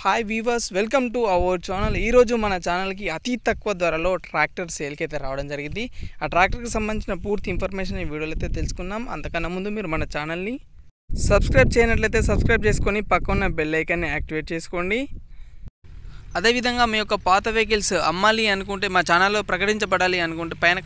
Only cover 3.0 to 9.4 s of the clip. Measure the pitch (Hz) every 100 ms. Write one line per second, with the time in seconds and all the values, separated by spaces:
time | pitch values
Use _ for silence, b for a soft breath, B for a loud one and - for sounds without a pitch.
3 | 202 160 247 247 - 214 220 185 175 156
4 | 175 180 - 160 151 - 175 - 147 147
5 | 165 151 135 135 143 143 143 175 240 B
6 | B B 160 165 190 240 240 220 214 214
7 | 220 185 202 202 - 180 190 190 185 190
8 | 165 151 156 156 175 165 165 - 180 214
9 | 240 - - 170